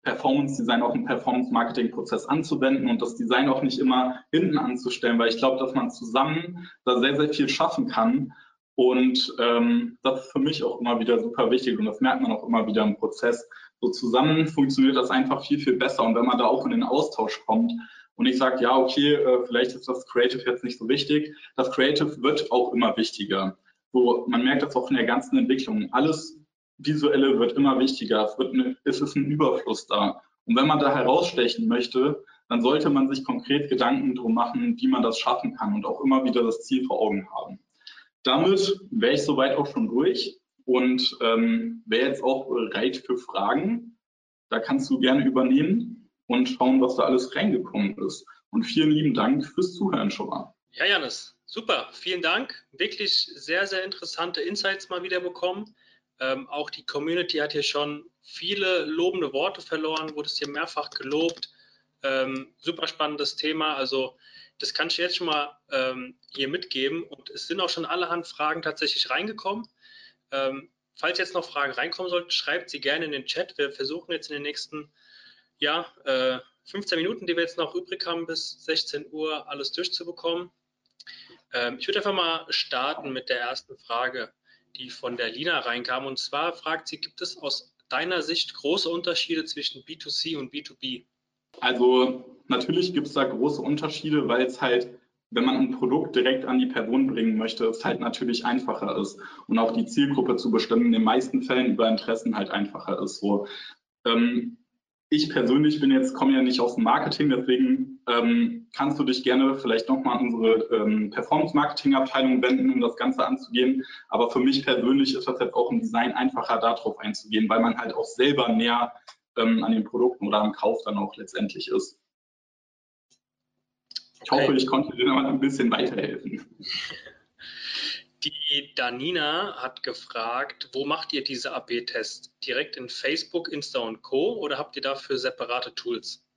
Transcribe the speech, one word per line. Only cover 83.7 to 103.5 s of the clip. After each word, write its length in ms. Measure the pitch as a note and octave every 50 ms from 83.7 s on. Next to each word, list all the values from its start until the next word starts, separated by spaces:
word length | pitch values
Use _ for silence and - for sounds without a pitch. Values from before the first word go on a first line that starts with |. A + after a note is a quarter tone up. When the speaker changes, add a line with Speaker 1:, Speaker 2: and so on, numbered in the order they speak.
| - _
Speaker 2:
Frage, 520 | _ - A#2 A#2 B2+ B2+ B2+ - - - _ _ _ _ _ _ _ _ _
die 140 | - C3 B2
von 260 | - - - A#2+ A#2+
der 140 | A#2+ A#2+ A2+
Lina 300 | A2+ B2 D#3 F3 E3 C#3
reinkam. 440 | - A#2+ A#2 B2 A#2 B2 B2+ C3 C3+
Und 140 | C3+ C3 B2+
zwar 340 | - - - C#3+ D#3+ F3
fragt 360 | E3+ - - D#3 D#3+ D#3+ - -
sie, 120 | - -
gibt 220 | - - _ -
es 160 | F3+ - - -
aus 360 | - C#3 - - - _ _ _ _ _
deiner 320 | B2+ C3+ D#3+ F3+ F3+ E3+
Sicht 320 | D3 D3+ E3+ E3+ - - -
große 360 | - - C#3+ F3 G3 - E3
Unterschiede 560 | E3+ E3+ - F3 E3 - - - E3 D#3+ D#3
zwischen 360 | D#3+ - G#3+ G#3+ - - C3 B2+
B 120 | - D#3+
two 140 | D#3 - D3
C 260 | - - - E3 D#3+
und 140 | C#3+ C3 B2
B 120 | - D3
two 120 | D3 - - _
B? 260 | - C3 B2+ A#2 - _ _ _ _ _ _ _ _ _ - -
Speaker 1:
Also 760 | - B2+ B2+ A#2+ B2 B2 B2+ B2+ B2+ B2+ - - - - - _ _ _
natürlich 440 | B2+ A#2+ - - E3 F3+ F3+ F3+
gibt's 220 | - D3+ C#3 - -
da 100 | D3 C3
große 380 | A2+ A2 A2 B2+ D3 D3 -
Unterschiede, 640 | - C3+ D3 D3+ D#3 D3+ - - - D#3 D3+ D3 B2+ -
weil 160 | A#2+ B2+ B2+
es 160 | B2 - -
halt, 300 | C#3 B2+ A#2+ B2 - - - - _ _ _ _ _ _
wenn 160 | A2 A#2 B2
man 100 | C3 C3+
ein 140 | B2+ C3+ A#2+
Produkt 440 | - - B2+ A#2 C3 D#3+ - - -
direkt 300 | B2+ B2 B2+ C3 B2+ -
an 140 | C3 B2+ B2+
die 80 | B2+
Person 400 | - - A#2+ A2 A2 A#2+ C3+ C3+
bringen 320 | A2+ A2 A2+ A2+ A2+ A2 G#2+
möchte, 260 | A2+ A2+ - - A#2
es 180 | A2+ A2+ -
halt 160 | - G#2 F#2+ -
natürlich 440 | A#2+ A#2 - - - A#2+ A2+ - -
einfacher 520 | A#2+ B2 C3 - - - - G2 G2+ - -
ist 200 | G2+ - - - - - - - -
und 120 | - A2+ A2+
auch 140 | A2+ A2+
die 140 | - A2+ G#2+
Zielgruppe 500 | - - D#3 C#3+ C#3 C#3+ B2+ - - A#2+
zu 140 | - - A#2+
bestimmen 360 | A2 A2 - - A#2 A2+ A#3+
in 60 | A#3+
den 120 | - A2 -
meisten 380 | G#3+ A#2+ B2+ B2+ - - -
Fällen 300 | - - B2+ B2+ B2 A#2+
über 160 | G2+ A2 A2+ A2+
Interessen 480 | A2 A2 - - A2+ A2+ - A#2 G#2+
halt 140 | G#2 G2 -
einfacher 520 | G2+ G2+ G2+ G2+ - - - - - -
ist. 180 | G2+ G2+ - -
So, 260 | - G2+ G2+ G2+ G#2 -